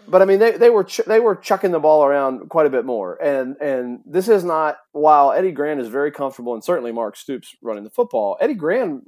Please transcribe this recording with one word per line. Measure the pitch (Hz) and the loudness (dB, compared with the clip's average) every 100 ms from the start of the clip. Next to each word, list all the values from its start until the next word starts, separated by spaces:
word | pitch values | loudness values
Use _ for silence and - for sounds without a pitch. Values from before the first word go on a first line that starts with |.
| - | -4
But... | 185 | 0
I | |
mean, | 190 196 | 2 2
they, | 226 | 2
they | 214 240 | 4 4
were | 220 | 4
ch-, | 185 - 220 | -2 -6 0
they | 220 | 2
were | 233 | 2
chucking | 180 - 190 190 | -2 -2 -2 0
the | 165 | 0
ball | 151 156 | 4 4
around | 139 143 135 127 - | 4 2 0 -4 -4
quite | 165 151 | 0 2
a | |
bit | 131 | 0
more. | 131 117 92 85 | -2 -6 -6 -4
And, | 151 139 127 143 | -2 -2 -4 -6
and | 147 131 123 123 - | -6 -4 -6 -10 -6
this | 165 190 | -2 2
is | 208 | 2
not, | 175 160 156 - _ | 2 0 0 -4 _
while | 147 151 147 139 | 2 6 6 6
Eddie | 131 190 | 4 0
Gran | 143 147 147 | -2 -4 -2
is | 117 | -4
very | 131 147 | -2 -4
comfortable, | 147 135 123 120 | -4 -8 -8 -10
and | 117 | -6
certainly | - 175 120 | -2 -2 -2
Mark | 117 110 - | -6 -6 -8
Stoops | - 131 - - | -10 -10 -12 -14
running | 117 107 | -10 -8
the | 104 | -8
football, | - 233 120 101 - | -4 -2 -2 -2 0
Eddie | 254 | -2
Gran | 226 151 233 208 139 | -2 -2 -2 -2 -8